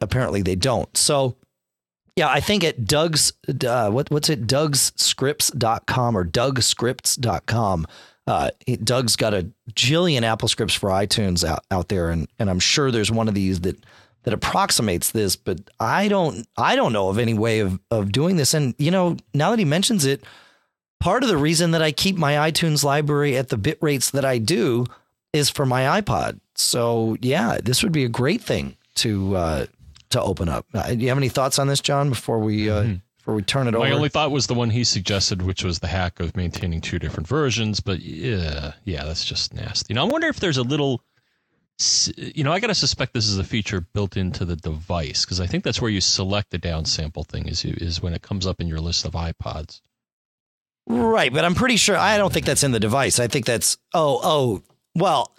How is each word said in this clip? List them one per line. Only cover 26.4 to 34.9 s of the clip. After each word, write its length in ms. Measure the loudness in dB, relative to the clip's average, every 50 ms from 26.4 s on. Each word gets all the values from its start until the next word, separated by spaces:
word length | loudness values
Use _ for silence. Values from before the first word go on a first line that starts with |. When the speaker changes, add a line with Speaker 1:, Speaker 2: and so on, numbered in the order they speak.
| -14 _ _
Speaker 1:
So, 640 | -2 -2 0 0 0 2 2 2 2 2 0 0 0
yeah, 380 | 0 0 0 2 0 0 0 -2
this 220 | 0 0 0 0 2
would 80 | 2
be 140 | 2 2 0
a 40 | 0
great 320 | 0 0 0 0 0 0
thing 360 | -2 -2 -2 -2 -2 -4 -8 -14 _ _ -4
to, 400 | -2 -2 0 0 0 0 0 0
uh, 300 | 0 0 0 0 -2 -4 -6 _ _ -20 -20 -20 -20 _ -4
to 100 | -2 -2
open 260 | 0 0 -2 -2 -2 -2
up. 180 | -2 -4 -6 _ -4
Uh, 140 | -4 -2 -2 -2
do 60 | 0
you 100 | 0 0
have 80 | 2 2
any 100 | 0 0
thoughts 320 | 0 0 0 0 0 0
on 80 | 0 0
this, 140 | 0 0
John, 260 | 0 0 0 2 2 0
before 320 | 0 -2 -2 -2 -2 0
we, 300 | 0 0 0 0 0 0
uh, 140 | 0 0 0
Speaker 2:
Mm-hmm. 100 | 0 -2 -4 -8 _ _ _
Speaker 1:
before 160 | -6 -4 -2
we 60 | -2
turn 260 | -2 -2 -2 0 0 2
it 40 |
Speaker 2:
My 60 | 2 2 2 2
Speaker 1:
over? 60 | 2
Speaker 2:
only 140 | 2 2 2
thought 200 | 2 0 0 0
was 140 | 0 0 0 0
the 60 | 0
one 160 | 0 0 2
he 140 | 0 0 2
suggested, 580 | 0